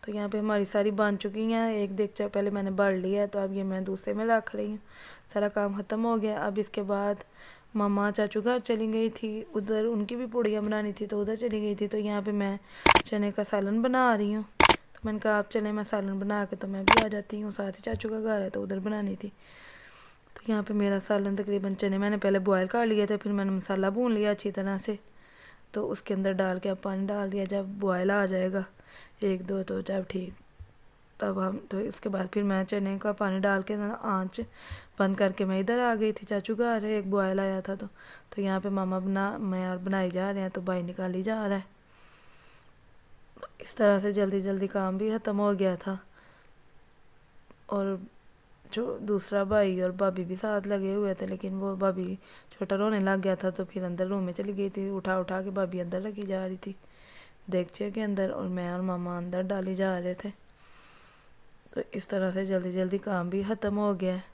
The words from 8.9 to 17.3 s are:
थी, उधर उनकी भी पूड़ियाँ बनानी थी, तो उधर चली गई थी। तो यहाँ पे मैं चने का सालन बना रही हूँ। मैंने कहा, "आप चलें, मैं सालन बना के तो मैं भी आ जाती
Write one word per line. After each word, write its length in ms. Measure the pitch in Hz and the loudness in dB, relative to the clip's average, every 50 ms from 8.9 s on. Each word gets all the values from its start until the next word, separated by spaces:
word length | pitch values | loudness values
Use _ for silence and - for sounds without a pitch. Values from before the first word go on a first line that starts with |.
| 220 220 226 226 220 | 0 2 0 0 -2
थी, 340 | - - 220 214 220 220 - - | -2 -6 -6 -6 -6 -10 -6 -4
उधर 300 | 220 202 202 220 214 214 | -4 -2 0 0 2 2
उनकी 320 | 233 233 214 208 202 240 | 2 0 0 -2 -2 -2
भी 100 | 240 254 | -4 -6
पूड़ियाँ 360 | 240 220 247 233 214 208 214 208 | -2 0 2 2 2 2 2 0
बनानी 280 | 214 214 214 208 208 202 | 0 0 0 -2 -2 -4
थी, 140 | - 208 | -4 -6
तो 140 | 202 - 208 | -4 -2 -2
उधर 160 | 208 196 220 | 0 0 -2
चली 240 | 214 247 240 214 214 | -2 -2 -2 -2 0
गई 140 | 208 214 208 | 0 -2 -2
थी। 140 | 196 208 202 | -2 -2 -2
तो 100 | 220 214 | -2 -2
यहाँ 240 | 208 214 208 208 196 | -2 0 -2 -2 -2
पे 100 | 214 208 | 0 0
मैं 240 | 208 202 196 196 202 - - - - - - - - | 0 0 0 -2 -4 -8 -14 -20 -2 2 6 6 6
चने 300 | - - - 208 208 202 | 6 4 -2 0 0 0
का 120 | 196 - 208 | 0 -2 -2
सालन 360 | - - 208 196 196 208 226 233 | 0 0 0 0 2 0 2 2
बना 320 | 254 247 254 254 247 233 | 2 4 4 6 6 4
रही 180 | 208 208 202 208 | 4 2 0 0
हूँ। 120 | 214 208 - - - - - - - - - - - - | -2 -4 -6 0 2 4 4 4 2 0 -14 -20 -8 -6
मैंने 140 | 220 214 214 | -4 -4 0
कहा, 200 | - 220 214 208 | 2 2 2 2
"आप 100 | 208 208 | 2 0
चलें, 240 | - 233 214 208 208 | -2 -2 0 0 -2
मैं 120 | 214 208 | -2 -2
सालन 340 | 208 - 208 196 196 196 196 | -2 -2 -2 -2 -2 -2 -2
बना 240 | 196 202 208 208 202 | 0 0 0 0 0
के 120 | 190 - | -2 -4
तो 120 | 185 - 190 | -6 -6 -6
मैं 160 | 196 196 190 | -4 6 8
भी 200 | 190 - - 220 | 10 10 10 10
आ 40 | 214 | 8
जाती 320 | 202 208 208 - | -2 -4 -4 -4